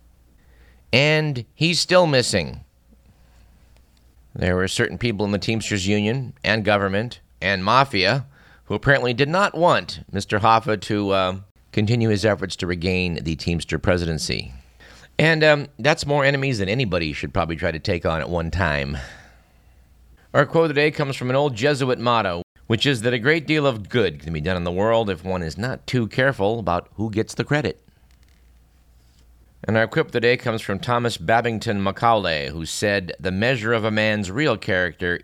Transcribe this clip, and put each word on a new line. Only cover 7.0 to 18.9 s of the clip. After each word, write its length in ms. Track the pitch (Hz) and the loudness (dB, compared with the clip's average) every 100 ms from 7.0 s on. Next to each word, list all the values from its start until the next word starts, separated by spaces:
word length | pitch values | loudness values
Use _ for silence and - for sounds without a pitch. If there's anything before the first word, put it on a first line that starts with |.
| 117 - _ - | -4 -10 _ -6
and 240 | 92 95 | -2 0
mafia 600 | 98 127 135 98 92 135 - - - - | 4 4 4 2 2 0 -4 -16 -20 -16
who 100 | - | -6
apparently 400 | 101 143 135 123 | 0 2 2 2
did 140 | 120 143 | 0 0
not 260 | 180 202 | 2 0
want 460 | 160 170 113 87 80 - | 2 4 4 0 -10 -8
Mister 260 | 98 - 104 | -6 -2 2
Hoffa 420 | 113 113 104 107 | 4 4 2 -2
to, 280 | - 104 98 | -2 -2 2
uh, 260 | 95 92 95 98 _ _ | 2 0 -2 -10 _ _
continue 360 | 107 107 120 113 | -2 2 2 2
his 160 | 101 | 2
efforts 300 | 107 101 92 - | 2 2 -2 -4
to 100 | 87 | -4
regain 580 | 87 90 92 90 82 | -2 0 0 -2 -2
the 100 | 78 | -4
Teamster 440 | 80 90 85 - 78 | -4 -2 -2 -2 -2
presidency. 760 | - 90 82 78 - 53 - - - - - - - - | 2 0 0 -4 -4 -6 -6 -14 -20 -20 -20 -20 -6 2
And, 240 | 156 160 | 2 6
um, 240 | 156 143 - - | 4 4 0 -2
that's 280 | 135 165 143 | 0 0 0
more 180 | 147 | 2
enemies 340 | 135 143 139 110 | 2 2 0 -2
than 100 | 95 | 0
anybody 440 | 123 107 87 78 | 0 0 0 -2
should 220 | 69 69 | -4 -4
probably 220 | 92 82 80 | -2 -2 -2
try 160 | 90 | -2
to 60 | 80 | -2
take 280 | - 87 87 | -2 -2 0
on 140 | 80 | -2
at 80 | 65 | -2
one 220 | 85 82 | -2 -2
time. 460 | 92 85 71 69 | 0 0 0 -4